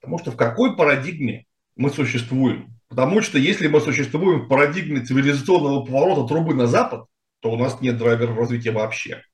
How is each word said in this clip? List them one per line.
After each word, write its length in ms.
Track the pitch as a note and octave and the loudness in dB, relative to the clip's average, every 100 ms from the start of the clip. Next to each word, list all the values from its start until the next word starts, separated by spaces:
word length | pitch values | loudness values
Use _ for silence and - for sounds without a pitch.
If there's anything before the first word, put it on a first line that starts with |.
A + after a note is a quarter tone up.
Потому 180 | - E3+ | -8 -8
что 120 | - | -8
в 40 | A#2 | -2
какой 380 | A#2+ A#2 B3 - | -2 2 0 2
парадигме 680 | D3+ C#3 C#3 E3 B2+ - _ _ _ - | 2 2 -2 -6 -6 -6 _ _ _ -4
мы 140 | C#3 | -4
существуем? 880 | D3 B2 B2 A#2 B2+ D3 - - - _ | -2 -2 -2 -4 0 0 0 -8 -20 _
Потому 320 | A#2+ C3+ G#3 | 0 2 2
что 160 | - C#3+ | 2 0
если 300 | C#3+ G3+ D#3+ | 2 2 2
мы 120 | D3+ | 2
существуем 600 | D3 C3 C3 D#3 F#3+ D#3 | 2 -2 -2 0 2 2
в 60 | - | 2
парадигме 540 | C3+ C#3+ E3+ D3+ C#3+ | 2 2 0 -4 -6
цивилизационного 800 | A#2+ C3 C#3 C#3+ - F3 C#3+ C#3 A#2+ | 0 0 2 0 2 2 4 -2 0
поворота 420 | C3 E3+ D3+ A#2+ | 2 2 2 0
трубы 260 | D#3 E3 | 0 0
на 140 | C3 A#2+ | 0 2
запад, 380 | E3 B3 A2 - _ _ _ | 2 0 -4 -14 _ _ _
то 120 | A2+ | -4
у 60 | A2+ | -2
нас 240 | B2 A#2 | -2 -2
нет 160 | B2+ A#2 | -4 0
драйверов 400 | A#2 A#2 A#2 A2+ | 2 2 0 -2
развития 340 | A#2 A#2+ A#2 | -2 -2 -2
вообще. 520 | A2 G#2+ - - - _ | -2 -4 -6 -10 -12 _